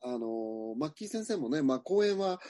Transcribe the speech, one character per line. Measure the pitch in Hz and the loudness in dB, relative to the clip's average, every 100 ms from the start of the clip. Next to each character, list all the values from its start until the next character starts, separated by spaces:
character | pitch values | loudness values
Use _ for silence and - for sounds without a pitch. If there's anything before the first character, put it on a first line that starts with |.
あ | 123 123 | -6 -4
の、 | 113 113 110 110 110 113 | -2 -2 -4 -4 -6 -2
マ | 156 | -4
ッ | |
キ | - 208 | -4 -6
ー | |
先 | 226 220 | -4 -2
生 | 208 | -2
も | 120 | 0
ね、 | 151 | 2
ま | 135 131 | 4 2
あ、 | |
講 | - 196 208 | 2 4 4
演 | 196 | 4
は、 | 196 180 - | 0 -2 -6